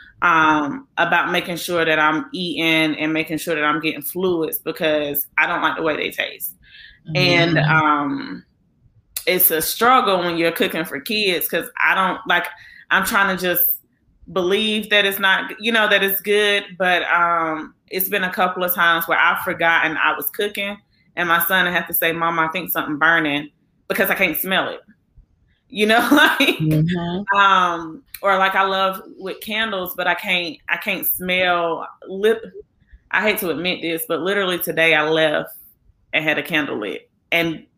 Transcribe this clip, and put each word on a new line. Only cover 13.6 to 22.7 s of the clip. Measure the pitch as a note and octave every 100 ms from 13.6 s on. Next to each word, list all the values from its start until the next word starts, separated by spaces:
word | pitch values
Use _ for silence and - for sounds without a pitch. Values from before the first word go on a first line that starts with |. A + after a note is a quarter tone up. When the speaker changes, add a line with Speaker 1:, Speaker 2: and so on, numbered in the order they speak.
| - - _ _ _ _ -
Speaker 1:
believe | F3 F3+ G3+ A3 G#3+ G#3
that | G#3 G3
it's | G3
not, | G3 F3+ - -
you | G#3+
know, | A3+ G#3
that | G3+
it's | G3 F#3+
good. | G#3 G#3 G#3 G3+ G3+ F3+
But, | F#3 F3
um, | - E3+ E3+ E3+ D#3+ D#3 D#3 _ _
it's | F#3 F#3
been | G3+ F#3
a |
couple | G#3+ F3+ F#3 F3+
of |
times | F3+ E3+ E3 E3
where | D#3+
I've | E3 -
forgotten | F#3+ D#3+ E3 E3 D#3+ D#3
I | D3+
was | D3 -
cooking | - G#3 G#3+ G3+ G#3 _ _ _ -
and | F3
my | E3 -
son | F#3+ F3
had | F3 F3
to |
say, | E3 E3
"Mom, | E3 E3 E3
I | D#3+
think | F#3 F3+